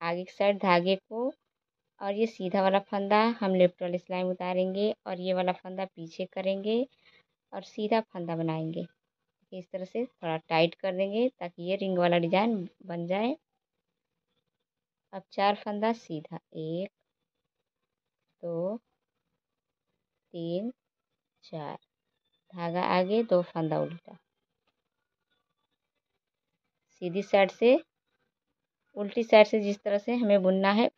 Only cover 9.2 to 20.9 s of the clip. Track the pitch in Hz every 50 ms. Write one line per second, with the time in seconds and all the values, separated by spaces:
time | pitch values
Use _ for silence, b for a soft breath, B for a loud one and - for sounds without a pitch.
9.2 | _ _ _ _ _ _ - 185 175 - - 185 185 185 _ 226 240 269 _ _
10.2 | - 165 160 160 - - 165 160 165 170 - - - 190 180 185 196 196 202 220
11.2 | 240 262 - _ 180 175 - - 170 175 190 196 196 190 185 180 175 175 175 175
12.2 | 170 165 185 185 214 233 233 196 175 - - _ - 185 175 170 170 170 185 202
13.2 | 220 240 302 320 _ _ _ _ _ _ _ _ _ _ _ _ _ _ _ _
14.2 | _ _ _ _ _ _ _ _ _ _ _ _ _ _ _ _ _ _ - 190
15.2 | - _ - - 196 202 208 202 - 220 208 208 214 226 233 226 - - 170 151
16.2 | 156 - 170 170 - _ - 160 160 160 165 175 190 - - _ _ _ _ _
17.2 | _ _ _ _ _ _ _ _ _ _ _ _ _ _ _ _ _ _ _ _
18.2 | _ _ _ _ - 170 170 165 175 190 214 240 - _ _ _ _ _ _ _
19.2 | _ _ _ _ _ _ _ _ _ _ _ _ _ _ _ _ _ _ _ _
20.2 | _ _ - 170 165 170 170 185 214 240 - _ _ _